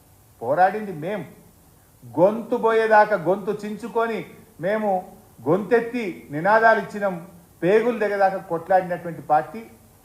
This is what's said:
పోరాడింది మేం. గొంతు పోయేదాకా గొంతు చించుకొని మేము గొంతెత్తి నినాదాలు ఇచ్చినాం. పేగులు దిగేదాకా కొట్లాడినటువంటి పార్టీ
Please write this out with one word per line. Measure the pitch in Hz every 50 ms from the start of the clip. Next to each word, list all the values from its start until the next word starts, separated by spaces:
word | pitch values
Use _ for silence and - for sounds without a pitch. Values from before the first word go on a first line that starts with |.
| _ _ _ _ _ _ _ -
పోరాడింది | 113 120 147 170 185 202 202 220 214 196
మేం. | 175 151 151 185 214 190 147 - - - - - _ _ _ _ _ _ _ _ _ _ - 123 - 151
గొంతు | 175 208 220 233 214 - 254
పోయేదాకా | 196 208 226 226 220 220 220 220 214 214 208 214
గొంతు | 185 156 - 220 214 180 214 190 - 208
చించుకొని | 214 214 - 233 214 - 233 226 226 220 185 151 - - - - - _ -
మేము | 160 190 214 220 214 202 190 180 - - - - - _ _ - 117 139
గొంతెత్తి | 175 196 208 - 247 233 233 - 254 240 220 180 - - - -
నినాదాలు | 143 151 170 196 220 220 226 226 220 208
ఇచ్చినాం. | - - - 208 202 196 180 170 - - - - - _ _ _ 165
పేగులు | 175 208 226 226 247 226 208
దిగేదాకా | 208 202 202 196 196 190 190
కొట్లాడినటువంటి | 180 - - 170 160 - - 190 185 180 175 175 160 - 170 160 151
పార్టీ | - - 151 156 156 - - 226 226 - - - - _ _ _